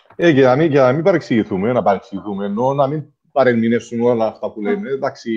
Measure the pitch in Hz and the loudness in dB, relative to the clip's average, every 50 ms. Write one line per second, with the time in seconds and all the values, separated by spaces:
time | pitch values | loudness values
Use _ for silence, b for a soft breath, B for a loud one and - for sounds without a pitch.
0 | - _ - - - 175 156 131 139 127 123 135 160 170 135 143 135 127 127 151 | -20 _ -8 0 2 2 4 6 6 4 4 4 2 2 2 4 4 4 2 2
1 | 165 190 190 156 - - 131 113 101 - 104 92 95 113 127 120 98 110 101 95 | 2 2 2 0 0 0 0 0 0 0 -2 -4 -2 -2 0 0 2 0 0 0
2 | - - - 98 92 107 101 98 101 101 101 107 123 131 139 143 143 131 147 156 | -2 -10 -14 -12 -10 -10 -10 -8 -8 -6 -4 -2 -2 -2 0 0 -2 -2 -2 -6
3 | 143 - _ _ _ _ - 143 131 127 123 117 113 117 117 117 113 - 120 117 | -8 -10 _ _ _ _ -2 0 2 2 2 2 0 0 0 -2 -4 -6 -6 -2
4 | 117 120 123 113 110 107 107 - - 101 - 113 104 101 104 98 101 123 139 135 | 0 0 0 0 0 -2 -4 -6 -10 -10 -10 -8 -4 -4 -4 -4 -4 -6 -6 -4
5 | 131 135 - - - 113 113 | -6 -6 -8 -8 -8 -6 -6